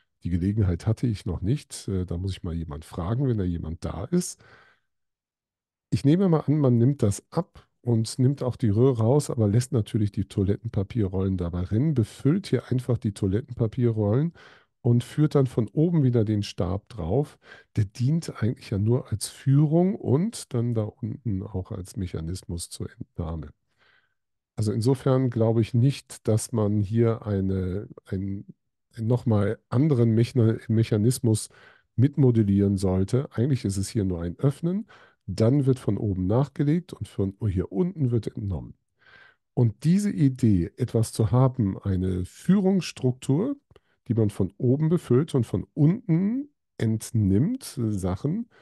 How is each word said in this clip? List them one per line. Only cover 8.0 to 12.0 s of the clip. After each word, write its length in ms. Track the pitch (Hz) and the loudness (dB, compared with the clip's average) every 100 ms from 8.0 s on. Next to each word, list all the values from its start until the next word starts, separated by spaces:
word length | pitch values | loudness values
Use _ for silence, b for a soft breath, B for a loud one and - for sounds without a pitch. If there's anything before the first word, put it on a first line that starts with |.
| 110 - | -2 0
nimmt 240 | 127 139 | 0 0
auch 140 | 127 - | -4 -2
die 120 | 110 | 0
Röhre 300 | 101 131 117 | 4 4 4
raus, 320 | 110 147 - | 4 2 2
aber 160 | - 107 | 0 2
lässt 240 | 110 120 | 2 0
natürlich 400 | - 107 113 101 | -2 0 -2 -2
die 140 | - | -2
Toilettenpapierrollen 1120 | 95 - 95 - 113 110 98 120 95 95 98 92 | -6 -2 0 0 -2 -4 -4 -2 -2 0 -2 -2
dabei 260 | 87 90 | -4 -4
rein, 320 | 90 107 156 | -2 0 0
befüllt 540 | 131 | 0